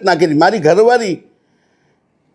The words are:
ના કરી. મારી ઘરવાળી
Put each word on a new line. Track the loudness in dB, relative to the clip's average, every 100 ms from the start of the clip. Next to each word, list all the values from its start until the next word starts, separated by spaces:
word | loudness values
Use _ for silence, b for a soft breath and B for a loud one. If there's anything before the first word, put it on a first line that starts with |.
ના | -2 0
કરી. | 0
મારી | 0 0 0
ઘરવાળી | 0 2 2 0 -2 -10 _ _ _ _ _ _ _ _ _ _ _